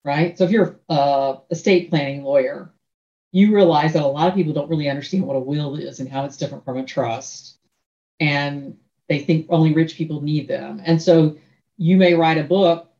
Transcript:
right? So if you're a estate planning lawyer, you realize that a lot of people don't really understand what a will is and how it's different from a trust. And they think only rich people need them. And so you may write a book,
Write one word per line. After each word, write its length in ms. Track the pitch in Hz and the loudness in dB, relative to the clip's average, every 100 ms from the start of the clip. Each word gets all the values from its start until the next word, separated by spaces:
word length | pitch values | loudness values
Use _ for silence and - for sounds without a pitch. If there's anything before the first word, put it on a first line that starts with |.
right? 320 | 143 143 170 - | -4 -2 -2 0
So 80 | |
if 60 | 180 | 0
you're 280 | 220 170 - - | 2 0 -2 -4
a 500 | 151 143 139 135 135 - | 0 2 2 0 -4 -8
estate 380 | 165 - 180 - | -4 2 2 2
planning 320 | 156 139 139 | -2 -4 -6
lawyer, 480 | 139 139 127 147 - _ _ _ _ _ _ | 0 0 0 -4 -14 _ _ _ _ _ _
you 220 | 185 208 | 2 4
realize 380 | 208 180 151 156 | 6 4 4 2
that 80 | 160 | 0
a 40 | 147 | 0
lot 220 | 139 170 | 0 0
of 60 | |
people 180 | 190 160 | 0 -2
don't 160 | 143 147 | -2 -4
really 200 | 160 147 | -2 -2
understand 360 | 139 135 190 | -4 -4 -4
what 120 | 139 135 | -2 -4
a 40 | |
will 360 | 127 147 147 147 | -4 -4 -4 -8
is 240 | - - | -10 -12
and 80 | 131 | -10
how 160 | 135 | -8
it's 120 | 139 - | -8 -8
different 280 | - 123 | -10 -10
from 120 | 135 127 | -10 -8
a 60 | |
trust. 720 | 131 - 117 113 - - - - _ _ _ _ _ - | -6 -6 -4 -6 -10 -18 -20 -20 _ _ _ _ _ -4
And 560 | 151 143 143 143 139 - _ _ - | -2 -2 -4 -6 -12 -18 _ _ -6
they 120 | 147 | -4
think 260 | - 160 - | 0 -2 2
only 220 | 170 160 | 2 4
rich 220 | 156 160 - | 4 0 -2
people 240 | 156 151 | -8 -6
need 280 | 147 151 127 | -4 -4 -4
them. 320 | 135 139 143 | -8 -8 -8
And 160 | 165 165 | 0 2
so 360 | 175 165 156 151 _ _ _ - | 4 4 4 0 _ _ _ -4
you 200 | 165 185 | 2 4
may 180 | 180 | 4
write 240 | 170 165 160 | 4 2 0
a 60 | |
book, 440 | 147 185 185 165 - _ | 0 2 2 0 -4 _